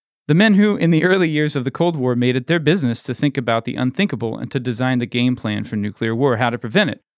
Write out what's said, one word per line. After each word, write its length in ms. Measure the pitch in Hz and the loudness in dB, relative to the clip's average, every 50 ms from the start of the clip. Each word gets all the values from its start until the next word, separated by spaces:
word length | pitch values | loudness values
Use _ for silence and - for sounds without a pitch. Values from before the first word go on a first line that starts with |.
| _ _ _ _ _ - 151 | _ _ _ _ _ 0 2
The 40 | |
men 180 | 170 214 220 202 | 4 4 6 6
who, 220 | 196 208 214 202 | 4 4 4 2
in 120 | - 170 165 | 2 2 2
the 160 | 170 156 160 | 4 4 4
early 240 | 185 185 196 180 156 | 2 2 2 2 2
years 280 | 151 151 151 147 - | 0 0 0 0 -2
of 80 | 143 120 | -2 -4
the 60 | 135 | -4
Cold 240 | - - 170 175 165 | -2 0 0 0 0
War, 220 | 147 127 127 123 | 0 -2 0 0
made 200 | 120 123 127 123 | 2 2 2 0
it 100 | 131 123 | 0 0
their 120 | - 170 170 | 0 -2 2
business 440 | 147 147 170 202 143 120 117 - - | 2 2 2 2 2 0 -2 -2 -6
to 100 | - 120 | -8 -4
think 240 | - - 147 - | 0 0 0 0
about 300 | 139 120 113 113 113 - | -2 -2 0 -2 0 -2
the 80 | 123 - | -4 -4
unthinkable 640 | - 127 127 127 - 202 - - 107 120 113 - 107 | -2 -2 -2 0 0 -2 -2 -2 -4 -6 -6 -6 -6
and 120 | 123 131 | -10 -6
to 80 | - 139 | -6 -4
design 400 | 120 127 117 104 127 127 131 120 | -4 -4 -4 -2 -2 0 0 0
the 60 | 120 | -2
game 320 | - - 120 123 127 127 | -2 -2 0 0 0 0
plan 260 | 120 - 110 104 104 104 | 0 -2 -4 -4 -4 -4
for 140 | - 113 | -4 -4
nuclear 380 | 104 101 107 110 - 113 113 113 | -4 -4 -4 -4 -4 -4 -2 0
war, 240 | 117 139 139 120 110 | 0 2 0 2 2
how 100 | 127 120 | 0 0
to 80 | 113 | -2
prevent 320 | - - 113 107 196 208 135 | -4 -6 -2 0 0 0 0
it, 140 | 104 - _ _ _ | -2 -8 _ _ _